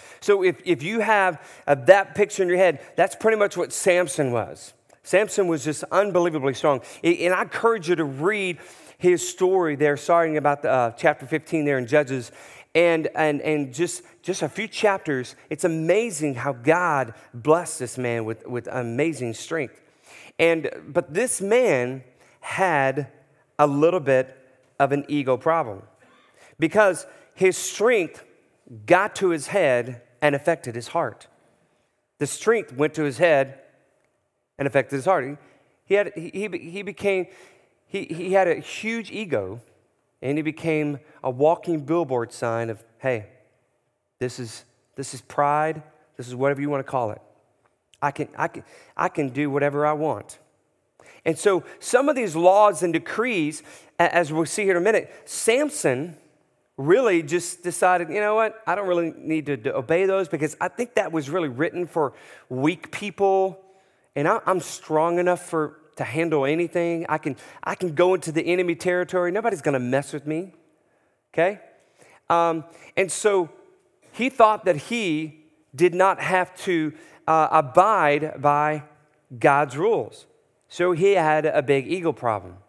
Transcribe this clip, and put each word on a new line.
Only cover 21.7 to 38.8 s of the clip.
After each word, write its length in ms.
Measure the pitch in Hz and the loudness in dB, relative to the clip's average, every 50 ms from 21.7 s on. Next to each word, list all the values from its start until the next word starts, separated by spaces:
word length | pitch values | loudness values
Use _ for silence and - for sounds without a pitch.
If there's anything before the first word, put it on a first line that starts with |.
| 156 127 123 123 131 131 127 - _ _ _ _ _ _ | 2 2 0 -2 -4 -8 -12 -18 _ _ _ _ _ _
had 680 | - - - - 190 185 160 143 135 135 131 143 139 120 - _ _ _ _ _ _ _ _ - | -14 -10 -2 0 0 2 2 2 2 2 0 -2 -6 -8 -12 _ _ _ _ _ _ _ _ 2
a 80 | 147 | 2
little 340 | 147 139 143 151 170 175 180 | 2 4 4 2 2 2 2
bit 380 | 143 135 135 131 131 131 - - _ _ _ _ _ _ _ _ | 2 2 2 2 2 0 -6 -18 _ _ _ _ _ _ _ _
of 120 | 139 131 139 | 0 0 0
an 120 | 143 139 | -2 -4
ego 300 | - 147 147 135 131 127 | -4 -4 -4 0 0 -2
problem 460 | 120 - 160 165 165 147 113 98 87 85 - _ _ _ _ _ _ _ _ _ _ - - _ _ | 0 0 0 0 0 -2 -6 -8 -14 -16 -20 _ _ _ _ _ _ _ _ _ _ -20 -20 _ _
because 480 | 151 160 - 208 214 196 175 147 - - - - - _ _ | -4 0 4 4 4 4 2 0 -8 -16 -20 -20 -20 _ _
his 220 | - 185 185 180 | 2 2 2 2
strength 680 | - - - - - 202 240 254 214 170 151 - - - _ _ _ _ _ _ _ _ - 120 110 107 | 2 -6 -8 -4 0 0 2 2 2 0 -4 -8 -16 -20 _ _ _ _ _ _ _ _ -20 -20 -18 2
got 320 | 104 165 180 202 214 - | 2 4 4 4 0 -4
to 140 | - 196 185 | -2 -2 0
his 160 | 170 156 135 | 0 -2 -4
head 560 | - 170 202 170 139 127 120 120 123 123 113 - _ _ _ | -4 0 2 2 4 2 2 0 -4 -10 -14 -18 _ _ _
and 140 | - 147 143 | 0 2 2
affected 400 | 139 - 175 165 160 - 127 110 | 2 0 -2 -2 -2 -4 -10 -10
his 140 | 120 120 - | -10 -10 -6
heart. 400 | - 170 156 117 - - - _ _ _ _ _ _ _ _ _ _ _ _ _ _ _ _ _ _ _ | -4 -4 -4 -4 -6 -12 -20 _ _ _ _ _ _ _ _ _ _ _ _ _ _ _ _ _ _ _
The 80 | 147 | -8
strength 480 | 139 - - - 214 233 220 160 - 127 | -6 -6 -4 0 0 0 0 -2 -6 -2
went 180 | 127 147 156 151 | -2 -2 -2 0
to 100 | 160 151 | -2 -4
his 120 | 143 127 | -4 0
head 420 | 117 170 170 156 139 135 131 127 - - _ _ _ _ _ _ _ _ _ _ _ _ _ _ _ _ _ _ - | 2 4 4 4 4 2 0 -4 -14 -20 _ _ _ _ _ _ _ _ _ _ _ _ _ _ _ _ _ _ -6
and 100 | 143 139 | -6 0
affected 280 | 123 139 127 - 143 | 0 0 0 0 -6
his 100 | 139 123 | -4 0
heart. 180 | 180 190 160 123 | 0 0 0 -2
He, 120 | 135 147 - _ _ _ _ _ _ _ _ _ | -6 -10 -14 _ _ _ _ _ _ _ _ _
he 100 | _ 190 | _ 0
had, 180 | 202 208 175 - | 0 0 -2 -6
he, 160 | 165 160 175 | -12 -14 -12
he, 400 | - 190 208 214 175 - - 165 | -8 -8 -8 -6 -8 -10 -12 -10
he 120 | 170 202 202 | -12 -10 -10
became, 440 | 202 - - - 202 196 185 175 - - - - - _ _ _ _ _ _ _ | -10 -12 -4 -2 -2 -2 -2 -4 -6 -10 -20 -20 -20 _ _ _ _ _ _ _
he, 180 | _ - 196 - | _ -10 -10 -8
he 280 | - 160 160 175 185 185 | -8 -10 -8 -6 0 2
had 160 | 196 190 175 | 2 4 2
a 80 | 151 | 0
huge 540 | - 151 - - - | -2 -4 -10 -14 -10